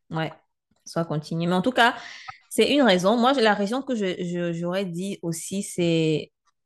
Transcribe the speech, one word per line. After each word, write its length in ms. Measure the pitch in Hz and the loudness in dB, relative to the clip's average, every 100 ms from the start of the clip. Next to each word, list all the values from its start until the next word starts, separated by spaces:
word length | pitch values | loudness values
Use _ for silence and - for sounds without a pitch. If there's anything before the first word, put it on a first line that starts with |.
| - | -10
ouais, 220 | 160 156 - _ _ _ _ - | -6 -6 -8 _ _ _ _ -8
soit 200 | 170 165 | -6 -4
continuer. 400 | 151 - 165 175 | -4 -4 -4 0
Mais 60 | |
en 80 | 180 | 0
tout 100 | 254 | 2
cas, 220 | 254 240 - - - - - _ | 4 4 2 -8 -16 -18 -20 _
c'est 220 | - 214 | 0 2
une 80 | 285 | 4
raison. 360 | 240 180 185 240 | 4 4 4 4
Moi, 160 | 247 | 4
la 200 | 277 220 | 4 2
raison 280 | 202 202 262 | 2 0 -4
que 120 | 269 | -4
je, 300 | 233 185 - | -2 -2 -4
je, 300 | 180 175 175 | -4 -2 -4
j'aurais 320 | 170 175 185 190 | -2 -2 -2 -4
dit 340 | 170 196 - | -6 -8 -6
aussi, 420 | 170 165 - 196 | -6 -6 -6 -6
c'est 680 | 202 - 170 165 160 151 - _ _ _ | -6 -2 2 2 2 0 -4 _ _ _